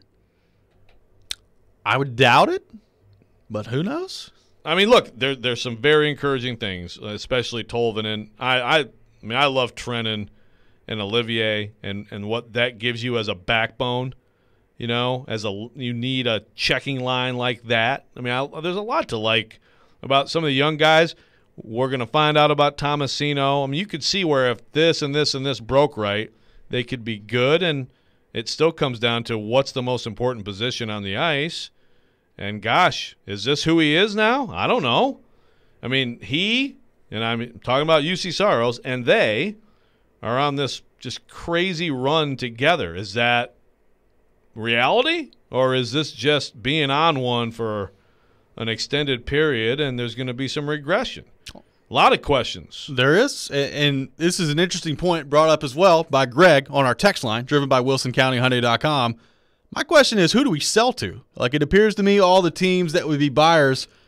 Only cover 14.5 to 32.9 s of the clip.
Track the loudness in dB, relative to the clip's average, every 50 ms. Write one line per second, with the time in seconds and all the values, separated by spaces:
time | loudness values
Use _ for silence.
14.5 | _ _ _ _ _ -10 -6 -4 -2 -2 -2 -2 -4 -4 -6 -8 -8 -6 -6 -6
15.5 | -6 -8 -10 -12 -10 -8 -8 -6 -6 -4 -4 -2 -2 -2 0 0 -2 -2 -4 _
16.5 | _ -4 -2 -2 -2 -2 -2 -4 -6 -4 -2 -2 -2 -2 -2 -4 -4 -4 -2 -4
17.5 | -4 -4 -4 -2 0 0 2 0 -2 -4 -8 _ -14 -8 -6 -4 -4 -4 -4 -6
18.5 | -8 -8 -6 -6 -6 -6 -6 -4 -4 -4 -4 -4 -4 -2 0 0 0 0 -2 -4
19.5 | -12 -20 _ _ _ _ _ _ _ _ -2 2 2 2 2 2 -2 -2 0 0
20.5 | 2 2 2 2 2 4 4 6 6 6 4 2 0 _ _ _ _ _ _ _
21.5 | _ -20 -14 -8 -4 -2 -2 0 -2 -4 -4 0 2 2 2 4 6 6 6 4
22.5 | 4 4 2 2 0 -2 -2 -2 -2 -2 -2 -4 -4 -4 -4 -2 -2 0 0 0
23.5 | 0 0 0 -2 -4 -6 -6 -6 -8 -6 -4 -2 -2 0 0 2 2 2 2 2
24.5 | 0 -4 -8 -4 0 2 4 4 2 2 -2 -2 0 0 0 0 -2 -4 -4 -4
25.5 | -6 -6 -4 2 4 4 4 4 2 -2 -2 -2 -2 -2 -4 -6 _ _ _ _
26.5 | -20 -20 -12 -6 -6 -6 -4 -4 -8 -8 -8 -8 -8 -8 -8 -4 0 2 2 4
27.5 | 2 2 2 0 -2 -4 -6 -10 _ _ _ _ _ _ _ _ -10 -8 -8 -6
28.5 | -2 2 2 2 2 0 -2 -4 -2 -2 -2 -2 -2 -2 -4 -4 -6 -6 -2 0
29.5 | 0 0 0 0 -4 -6 -4 -4 -4 -4 -6 -8 -6 -4 -4 -4 -4 -4 -8 -10
30.5 | -8 -6 -4 -4 -4 -6 -6 -6 -6 -6 -6 -6 -4 -4 -2 -2 -2 -2 -4 -6
31.5 | -6 -10 -12 -14 _ _ _ _ _ _ _ _ _ _ _ _ _ -12 -10 -8
32.5 | -8 -6 -2 2 4 4 4 2